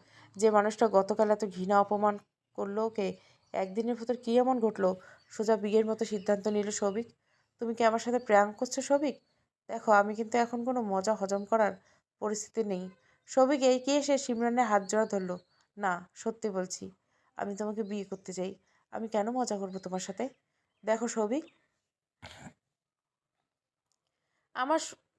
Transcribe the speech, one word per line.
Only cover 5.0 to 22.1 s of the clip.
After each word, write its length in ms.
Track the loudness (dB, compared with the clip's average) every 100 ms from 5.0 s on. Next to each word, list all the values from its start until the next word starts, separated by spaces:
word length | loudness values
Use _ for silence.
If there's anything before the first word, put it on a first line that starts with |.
| -8 -20 _
সোজা 240 | -4 0 2
বিয়ের 280 | 2 2 2
মতো 160 | -2
সিদ্ধান্ত 400 | -4 -4 0 0 0
নিল 200 | -2 -2
সৌভিক। 380 | -2 -2 -2 -6 _ _ _ _ -10
"তুমি 120 | -6
কি 80 | 2
আমার 180 | 2 2
সাথে 140 | 0 -2
প্র্যাঙ্ক 340 | 4 4 4 0
করছো 240 | -6 -4
সৌভিক? 340 | 0 2 2 -4 _ _ _ _ -12
দেখো, 220 | -4 4
আমি 200 | 4 4
কিন্তু 200 | 0 -2 0
এখন 200 | 0 -2
কোনো 160 | -2 -2
মজা 320 | 0 0 0
হজম 280 | -2 0 -2
করার 280 | 0 2 2 0 _ _ _ -8
পরিস্থিতি 420 | -6 -6 -6 -4
নেই।" 200 | -2 -4 -6 -14 _ _ -4
সৌভিক 300 | 2 4 4
এগিয়ে 360 | 4 2 2 0
এসে 160 | 2 0
সিমরানের 480 | 0 -2 0 0 2
হাত 160 | 0 0
জোড়া 180 | -2 0
ধরল। 240 | -2 -4 -8 _ _ _ -6
"না, 160 | -4 -4 -8
সত্যি 340 | -10 -8 -6 -6
বলছি, 340 | -4 -6 -8 -14 -18 _ _ _ -10
আমি 140 | -8 -6
তোমাকে 260 | -6 -6
বিয়ে 220 | -6 -6
করতে 260 | -10 -12 -12
চাই। 200 | -8 -8 -10 _ _ _
আমি 140 | -10 -4
কেন 180 | -2 -2
মজা 260 | -2 -2 -4
করব 160 | -6 -8
তোমার 240 | -8 -8
সাথে? 220 | -8 -8 -8 -10 _ _ _ _
দেখো 220 | -4 -2 -2
সৌভিক, 360 | -2 -2 -2 -6 _ _ _ _ _ _